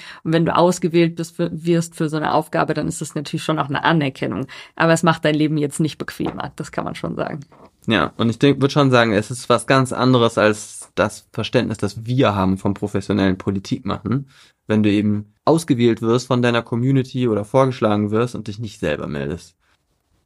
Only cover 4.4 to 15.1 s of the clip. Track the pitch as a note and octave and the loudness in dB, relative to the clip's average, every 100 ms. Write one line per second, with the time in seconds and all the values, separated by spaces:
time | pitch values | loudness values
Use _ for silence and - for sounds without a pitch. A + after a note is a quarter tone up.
4.4 | C3 - - - E3 E3 E3+ E3 D3+ D3+ | -6 -12 -14 -2 2 4 2 2 2 2
5.4 | D3+ D3+ D3 - D#3 - - - - - | 2 0 -2 -2 -4 -4 -10 -6 -6 -6
6.4 | - - - - - - - - - C#3+ | -10 -10 -10 -8 -8 -6 -8 -6 -6 -8
7.4 | - - - _ - G#2 C#2 - A2+ A2 | -12 -20 -20 _ 0 0 0 0 -2 2
8.4 | C#3+ C#3 C#3 D3+ C#3 B2 A2+ G2+ A2 B2 | 2 4 2 2 4 4 4 2 0 -4
9.4 | - A#2+ - C3+ B2+ - B2+ B2+ A#2 - | 0 0 4 2 2 0 2 4 4 4
10.4 | G#2+ G#2+ - - - - G#2 - - - | 2 2 -6 -16 -8 -2 -2 -4 -12 -10
11.4 | G#2+ B2+ A2+ A2 G2+ - A2+ B2+ A#2 G2+ | -2 0 0 -2 -6 -6 -4 0 2 2
12.4 | F#2+ F#2+ G#2 G2 G#2 G2+ - G2+ F#2+ F#2+ | 0 0 -2 -2 -4 -4 -2 0 0 0
13.4 | - G2 - A#2+ G2 F#2 G2+ B2+ C#3 _ | -2 -4 -4 -6 -4 -6 -2 -4 -4 _
14.4 | _ _ - G#2+ G#2 G2+ G#2 | _ _ -2 2 4 2 2